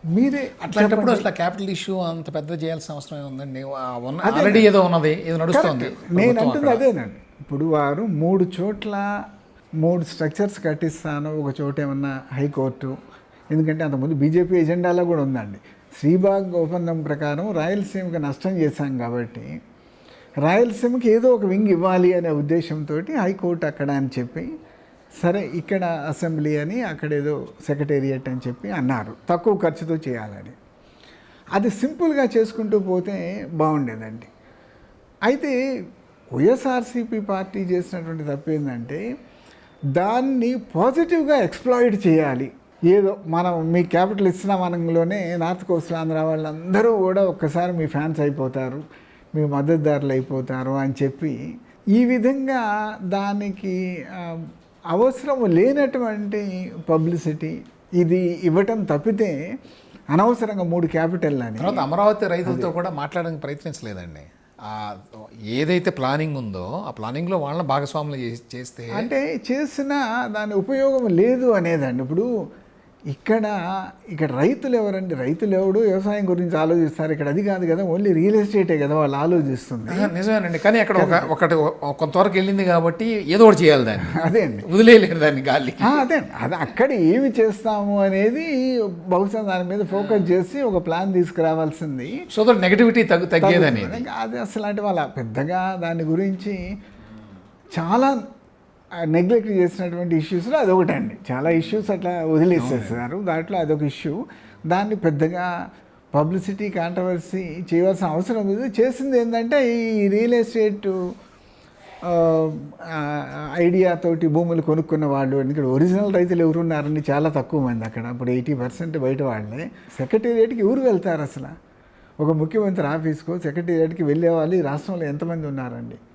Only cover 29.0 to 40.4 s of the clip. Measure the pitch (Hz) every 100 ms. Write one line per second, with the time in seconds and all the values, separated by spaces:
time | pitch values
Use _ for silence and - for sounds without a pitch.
29 | 101 - - 175 226 196 165 151 160 160
30 | 143 120 107 101 98 - _ _ _ _
31 | - - - - - 196 220 - 262 311
32 | 339 285 262 233 220 - 214 214 190 180
33 | 180 190 170 202 190 165 156 151 127 110
34 | 110 113 - _ - - - _ - _
35 | _ _ 220 277 294 254 269 247 180 -
36 | _ _ - 123 170 254 262 254 240 247
37 | 226 220 208 190 190 202 180 180 180 185
38 | 165 160 147 139 156 156 143 120 117 147
39 | 220 269 - - - - - _ 143 147
40 | 196 240 262 262